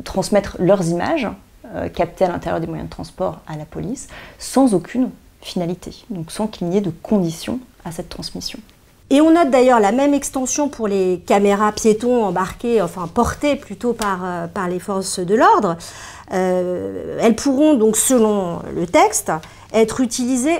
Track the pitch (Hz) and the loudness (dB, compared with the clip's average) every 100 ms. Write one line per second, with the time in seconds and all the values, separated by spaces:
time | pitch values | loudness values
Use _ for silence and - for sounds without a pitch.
0 | - 190 - 202 196 - 180 202 165 170 | -6 -6 0 0 0 0 2 4 2 -2
1 | 185 320 202 190 - _ 240 196 - - | -2 -2 -4 -8 -18 _ -14 -10 -6 -4
2 | 170 - 190 - - 175 165 160 160 - | -4 0 -2 -2 -4 -4 -4 -8 -10 -12
3 | 160 - 185 160 - 151 151 160 160 277 | -14 -6 -6 -6 -12 -12 -12 -10 -8 -10
4 | - - - - - - 220 185 - 247 | -12 -18 -20 -16 -2 2 4 2 0 -2
5 | 240 - - _ - 185 170 180 - - | -4 -6 -20 _ -8 -6 -4 -6 -12 -16
6 | - 185 160 - 214 - 170 190 196 160 | -12 -10 -10 -6 -8 -6 -2 -2 -2 -6
7 | - 214 170 160 - 254 - _ 180 165 | -2 0 0 -4 -8 -8 -10 _ -12 -12
8 | 175 - 165 180 - - - _ _ _ | -12 -12 -12 -10 -12 -14 -18 _ _ _
9 | - 277 320 330 302 254 254 240 202 247 | 2 4 6 6 6 6 6 6 4 4
10 | 285 285 - 269 254 - 294 285 214 196 | 2 2 0 -4 -2 -2 -2 -2 -2 0
11 | 185 175 - 202 202 202 214 208 226 214 | 0 -2 2 2 4 2 0 2 2 2
12 | 240 247 202 180 185 - 240 226 170 180 | 2 2 2 -2 -4 -4 0 0 0 -4
13 | 170 - 226 - 294 277 - 196 240 233 | -4 0 0 0 0 -2 -6 -6 -4 -2
14 | 208 185 185 175 170 202 180 180 208 190 | -2 -2 -4 -6 -6 -4 -4 -4 -4 -4
15 | 190 - 175 220 349 403 196 170 - - | -4 -6 0 4 6 6 2 -2 -10 -18
16 | - - - 185 185 180 180 180 196 185 | -18 -18 -6 -2 0 0 -2 -4 -6 -8
17 | 160 147 208 226 285 262 311 277 220 214 | -8 0 2 2 0 4 4 6 4 2
18 | - 254 220 208 180 170 - 147 170 302 | 2 4 4 2 -2 -6 -8 -6 0 4
19 | 415 - - 160 - - - 220 220 240 | 4 0 -4 -6 -8 -20 -2 2 2 0
20 | 247 - 240 254 277 | -4 -2 -2 0 0